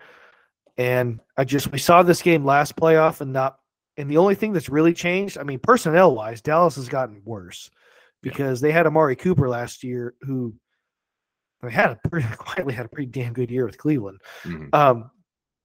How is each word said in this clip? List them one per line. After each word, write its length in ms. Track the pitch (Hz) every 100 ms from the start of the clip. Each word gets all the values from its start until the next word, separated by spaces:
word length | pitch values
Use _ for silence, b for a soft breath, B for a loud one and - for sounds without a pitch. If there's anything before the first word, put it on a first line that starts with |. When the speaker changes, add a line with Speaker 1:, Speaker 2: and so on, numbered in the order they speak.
| b b b b b _ _ -
Speaker 1:
And 420 | 123 127 123 113 _ -
I 60 |
just, 280 | 135 143 -
we 80 | 139
saw 220 | - 175
this 200 | 175 165
game 240 | 175 165 139
last 320 | 143 147 -
playoff 420 | 160 160 156 -
and 140 | 139
not, 240 | 131 135 - _ _ _ -
and 120 | 143
the 80 | 151
only 180 | 196 196
thing 180 | 214
that's 160 | 185 131
really 240 | 143 165
changed, 440 | 170 175 185 202 151
I 60 |
mean, 160 | 143 131
personnel 560 | - 247 165 160 185 123
wise, 260 | 110 113
Dallas 340 | - 156 175 139
has 120 | 123
gotten 340 | 139 123 104 98
worse 440 | 107 87 - - _ b b b b
Speaker 2:
Yeah. 80 | -
Speaker 1:
because 300 | - 139 127
they 100 | 147
had 160 | 160 165
Amari 300 | 151 156 127
Cooper 320 | 185 160 135
last 340 | 120 120 -
year, 300 | 127 123 120 -
who 320 | 139 131 120 110 _ _ _ _ _ _ _ _ _ _
they 100 | 120
had 200 | 117 208
a 180 | 113 -
pretty, 180 | 170 117
<laughs> 100 | 110
quietly 360 | - - 139
had 120 | 117 117
a 40 |
pretty 220 | - 131
damn 220 | 135 120
good 180 | 117 120
year 140 | 120 120
with 120 | -
Cleveland. 440 | 151 147 98 95 - B
Speaker 2:
Mm-hmm. 300 | B 165 147
Speaker 1:
Um, 380 | 151 143 120 113 _ _ _ _ _